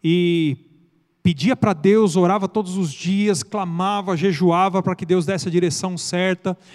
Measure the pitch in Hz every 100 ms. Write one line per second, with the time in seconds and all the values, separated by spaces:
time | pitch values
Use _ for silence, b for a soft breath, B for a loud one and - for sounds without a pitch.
0 | 160 175 175 170 156 123 _ _ _ _
1 | _ _ 175 147 175 254 214 165 190 214
2 | 208 170 175 202 190 214 185 190 170 131
3 | 170 196 208 170 - 214 180 165 190 202
4 | 190 170 190 147 175 170 190 185 185 180
5 | 170 185 156 185 190 170 170 - 190 175
6 | - 180 185 180 185 180 B